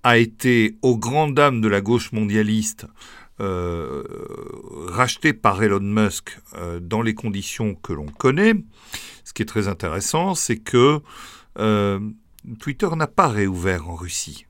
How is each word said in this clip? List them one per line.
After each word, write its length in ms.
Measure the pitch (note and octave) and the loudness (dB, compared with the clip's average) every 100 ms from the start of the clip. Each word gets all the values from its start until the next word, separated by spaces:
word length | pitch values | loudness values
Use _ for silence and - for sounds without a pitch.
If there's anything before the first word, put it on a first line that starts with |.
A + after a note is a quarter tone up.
a 120 | B2 A#2 | 6 4
été, 600 | A2+ - C3 A#2+ G#2+ A2 | 4 0 2 4 4 2
aux 140 | C3 A#2 | 2 2
grandes 380 | A2+ C#3+ D3+ | 0 0 2
dames 260 | C#3 C#3+ B2 | 4 4 4
de 60 | G#2+ | 2
la 140 | G2+ | 2
gauche 320 | G2+ A#2+ - | 2 0 0
mondialiste, 760 | G#2+ G#2+ G#2+ G#2+ A2 G#2+ - A2+ - - - - - | -2 0 2 2 2 0 -6 -18 -20 -20 -20 -20 -8
euh, 640 | G2 F2+ F2 E2+ D2 C#2 - - - - - - - - F2+ | -4 -4 -4 -4 -6 -8 -10 -12 -12 -14 -14 -16 -16 -14 -8
racheté 460 | F2+ B2+ - D#3 | 0 0 2 -2
par 280 | - G#2+ F#2+ | 2 0 2
Elon 200 | G#2+ G2 | 2 2
Musk, 580 | G2 G#2+ G#2 - - - - | 0 2 0 -2 -14 -20 -18
euh, 240 | - F2 F2 | -12 -10 -8
dans 240 | F2 A2 | -6 -2
les 120 | A2+ | -2
conditions 600 | A2 A#2 G2 G2 - A2 | -4 -6 -6 -10 -4 -4
que 180 | F#2+ - | -6 -8
l'on 140 | D2+ D2 | -8 -8
connaît, 480 | - C3 C#3+ G#3+ A3 - _ - - - - | 0 2 4 4 2 -2 _ -16 -16 -16 -20
ce 80 | - | -18
qui 100 | - | -6
est 40 | G#2 | -4
très 200 | A2 G2+ | -2 -2
intéressant, 720 | F#2+ F2+ F#2 - D#3 F#3 F3+ | -4 -4 -4 -2 0 0 -2
c'est 220 | - A2 | -2 -4
que, 420 | - B2 C3 D3+ - - - - _ - | 2 6 6 4 -4 -20 -20 -20 _ -4
euh, 400 | G#2+ G#2+ G2+ G2 G#2+ A2 _ - - A#2 | 0 2 2 -2 -6 -12 _ -20 -16 -10
Twitter 300 | - C#3+ F#3+ D#3+ | -8 -2 -2 0
n'a 100 | D#3 | -2
pas 220 | - E3+ | 2 2
réouvert 600 | G#2+ G2 F2+ F#2 F2+ D#2 | 4 0 0 -2 -2 -4
en 40 | |
Russie. 520 | E2 F2 - - C#2+ | -12 -10 -8 -10 -14